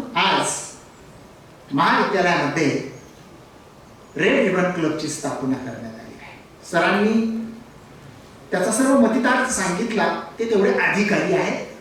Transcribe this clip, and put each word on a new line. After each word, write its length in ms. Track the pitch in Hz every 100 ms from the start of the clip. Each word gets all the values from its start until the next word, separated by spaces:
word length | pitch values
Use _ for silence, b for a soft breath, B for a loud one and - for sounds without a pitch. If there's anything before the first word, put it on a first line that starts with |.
| - 226
आज 300 | - 226 - - - - - - - - - - - - -
महाविद्यालयामध्ये 960 | 139 170 - - 190 - 170 139 160 143 - - - - - - - - - - - - - - -
रेड 300 | 196 262 190
रिबन 240 | 180 180
क्लबची 360 | 175 156 156 151
स्थापना 460 | - 143 - 131 131
करण्यात 380 | 127 113 113
आली 240 | - - -
आहे. 160 | - - - - -
सरांनी 680 | 170 175 196 214 226 226 226 226 - - - - - - - - - -
त्याचा 200 | 185 208
सर्व 280 | 214 269 269
मतितार्थ 500 | 226 240 247 254 254
सांगितला, 540 | - 190 175 233 220 170 156 - -
ते 100 | 226
तेवढे 220 | 214 196
अधिकारी 640 | 170 170 180 208 165 170
आहेत, 320 | 185 - - - -